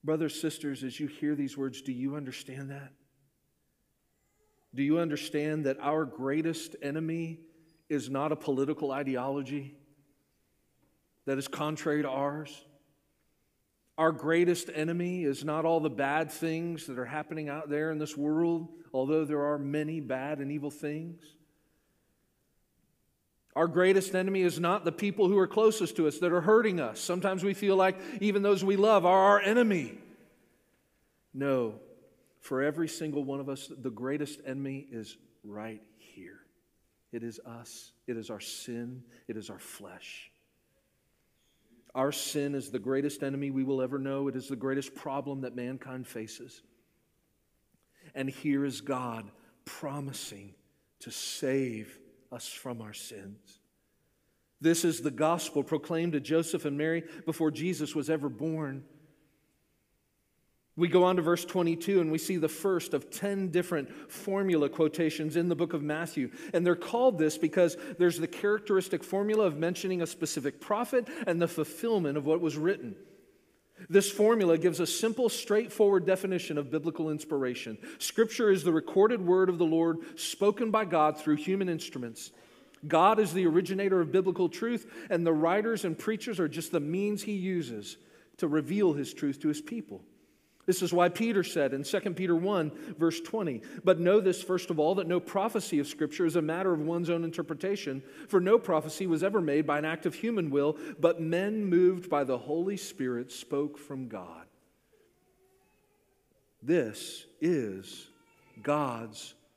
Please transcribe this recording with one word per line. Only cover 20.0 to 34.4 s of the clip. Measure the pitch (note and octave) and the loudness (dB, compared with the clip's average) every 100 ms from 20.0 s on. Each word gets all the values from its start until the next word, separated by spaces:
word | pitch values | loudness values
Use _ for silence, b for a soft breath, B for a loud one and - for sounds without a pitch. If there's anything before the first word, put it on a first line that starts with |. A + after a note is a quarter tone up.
| C3+ B2+ C3+ D3+ | -4 -4 -4 -6
and | C#3 | -4
evil | D3 D3 | -6 -6
things. | D3 D3+ D3+ E3 E3+ - _ _ _ _ _ _ _ _ _ _ _ _ _ _ _ _ _ _ _ _ _ _ - | -8 -8 -6 -8 -14 -20 _ _ _ _ _ _ _ _ _ _ _ _ _ _ _ _ _ _ _ _ _ _ 0
Our | E3+ | 2
greatest | D#3+ F#3 F#3+ F#3+ F#3 | 4 6 6 4 0
enemy | F#3+ F#3+ | 0 2
is | F3+ D#3+ | 2 2
not | E3+ G3 E3 | 0 2 0
the | |
people | E3 G3+ G3 F#3 | -2 -4 2 4
who | G3+ | 4
are | F#3 | 4
closest | G#3+ A3 A3 F3+ - | 6 4 4 -2 0
to | D#3 | 0
us | - | 2
that | F3 | 2
are | F3 | 2
hurting | E3+ A3 A3 F3+ | 6 6 6 0
us. | B2 G#2+ | -4 -6
Sometimes | - F3+ F#3+ F#3+ | -4 -2 0 0
we | G3 | -2
feel | G3 G3+ F#3+ | 0 2 6
like | F#3 F#3+ B A#3+ | 4 2 B -2
even | G#3 G3+ | 0 2
those | G3+ G3 | 4 4
we | F#3+ G3 | 4 4
love | G#3+ G#3+ F3 | 6 8 8
are | F#3+ | 8
our | F#3+ G3+ | 8 8
enemy. | G3+ A3+ A3+ F#3+ B2 - - - _ _ _ _ _ _ _ _ _ _ _ | 6 4 4 2 -2 -10 -20 -20 _ _ _ _ _ _ _ _ _ _ _
No, | C3+ C#3 C3 A#2 G#2+ - - _ _ _ _ | -4 0 2 0 -6 -18 -20 _ _ _ _
for | - C3 | -6 0
every | C#3+ D3+ D#3+ | 0 0 -4
single | - D#3 C#3+ C3+ | -4 -6 -4 -4
one | C#3 | -6
of | C#3 | -6
us, | C3+ - | -8 -10
the | C3+ B2+ | -8 -8
greatest | A2 B2 D3 C#3+ - | -6 -6 -4 -6 -8